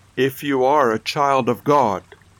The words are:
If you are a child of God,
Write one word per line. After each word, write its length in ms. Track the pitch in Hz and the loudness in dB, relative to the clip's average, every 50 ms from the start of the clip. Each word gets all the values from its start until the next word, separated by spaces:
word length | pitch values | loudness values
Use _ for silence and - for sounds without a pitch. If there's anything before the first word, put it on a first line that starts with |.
| _ _ _ | _ _ _
If 280 | - 131 135 131 - - | -2 -2 -2 -2 -4 -6
you 200 | 143 139 131 127 | -4 -2 0 0
are 280 | 131 143 151 139 117 | 2 2 2 2 2
a 80 | 110 110 | 0 -2
child 500 | - - - 156 143 139 139 135 123 117 | -4 -6 -4 -2 0 0 0 0 0 -2
of 140 | 123 98 - | -4 -4 0
God, 400 | 135 143 147 131 110 98 90 - - - - _ _ _ _ | 0 2 2 2 2 0 -4 -8 -12 -20 -20 _ _ _ _